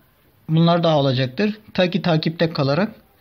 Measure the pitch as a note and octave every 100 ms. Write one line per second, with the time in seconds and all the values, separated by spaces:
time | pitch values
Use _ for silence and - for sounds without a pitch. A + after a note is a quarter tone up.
0 | _ _ _ _ - D#3+ E3 E3+ E3 D#3
1 | C#3 C3 B2+ - G#3 G#3 - - F3+ E3+
2 | F3 D#3+ D#3+ E3 E3 E3 C3+ D3 G#3+ -
3 | _ _